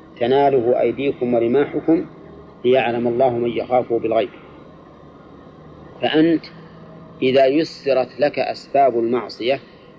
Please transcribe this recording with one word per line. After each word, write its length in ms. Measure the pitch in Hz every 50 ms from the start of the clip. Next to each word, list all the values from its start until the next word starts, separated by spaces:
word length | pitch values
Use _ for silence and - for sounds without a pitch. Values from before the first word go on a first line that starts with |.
| - - - -
تناله 600 | 117 120 131 139 143 139 135 127 113 123 120 117
أيديكم 540 | 120 117 110 123 139 139 139 - 127 123 120
ورماحكم 720 | 117 117 120 123 143 147 147 - 151 - 160 - 92 - - - - - - - - - - - - -
ليعلم 440 | 123 127 131 110 117 117 120 120 120
الله 220 | 117 123 135 127
من 200 | 120 120 120 120
يخافه 480 | 113 113 - - 127 127 117 - 117 110
بالغيب." 300 | 104 110 110 113 101 - - - - - - - - - - - - - - - - - - - - - - - - - - - - - - - - - - -
فأنت 420 | 123 120 135 156 160 170 160 156 - - - - - - - - - - - - - - - -
إذا 240 | 131 131 127 139 135
يسرت 760 | 135 139 160 - - - - - 139 127 127 123 123 - 123
لك 180 | 143 147 - 135
أسباب 600 | - - 113 - - - - 139 139 131 117 117
المعصية 640 | 117 117 123 117 104 98 - - 110 123 135 131 - - - - - - -